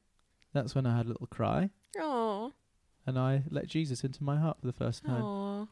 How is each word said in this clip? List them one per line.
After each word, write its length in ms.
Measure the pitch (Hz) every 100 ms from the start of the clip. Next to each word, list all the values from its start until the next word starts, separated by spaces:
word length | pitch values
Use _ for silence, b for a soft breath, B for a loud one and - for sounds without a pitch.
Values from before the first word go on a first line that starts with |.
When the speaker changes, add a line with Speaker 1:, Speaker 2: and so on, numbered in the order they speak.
| _ _ _ _ _
Speaker 1:
That's 220 | 143 131 139
when 100 | 127
I 100 | 117
had 120 | 117
a 20 |
little 180 | 113 120
cry. 440 | - 110 127 196 - _ 392
Speaker 2:
Aw. 520 | 311 254 226 202 240 - _ _ _ _ -
Speaker 1:
And 100 | 127
I 240 | 131 139 139
let 160 | 143 147
Jesus 360 | 160 156 127
into 200 | 135 131
my 140 | 139 147
heart 220 | 160 -
for 60 | 123
the 40 |
first 320 | - 120 117
time. 200 | - 123
Speaker 2:
Aw. 440 | 107 101 101 101 -